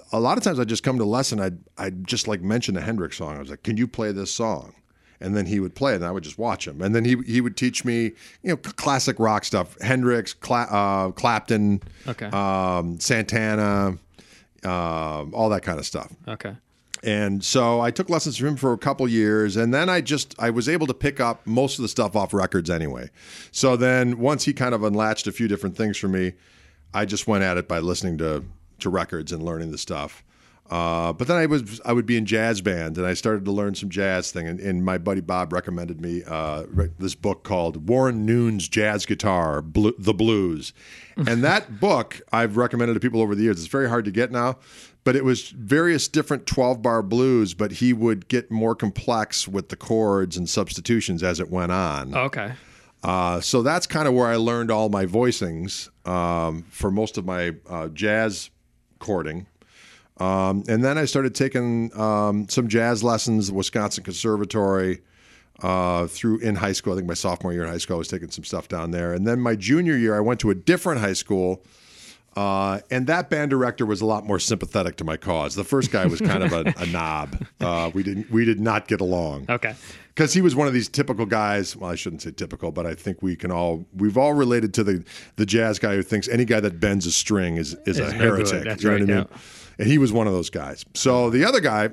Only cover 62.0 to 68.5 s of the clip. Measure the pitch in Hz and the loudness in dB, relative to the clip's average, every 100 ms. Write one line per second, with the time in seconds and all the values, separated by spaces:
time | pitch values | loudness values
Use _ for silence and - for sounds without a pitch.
62 | 110 104 104 104 98 - 117 113 117 113 | 0 2 2 0 0 -2 2 2 2 2
63 | 120 110 - 107 98 98 95 113 104 101 | 2 0 2 0 0 -2 -2 -2 -2 -4
64 | 95 87 113 104 101 110 98 95 92 90 | -8 -4 0 0 0 0 2 2 0 -2
65 | _ _ _ - _ - 92 92 90 87 | _ _ _ -20 _ -8 -2 0 0 0
66 | 87 - 117 110 113 95 104 92 104 95 | -2 -2 0 0 0 0 0 -2 -2 -2
67 | 87 85 98 87 92 87 82 85 - 87 | -2 -4 -2 -2 -4 -4 -4 -6 -4 -4
68 | 82 92 82 - - | -4 -8 -8 -12 -8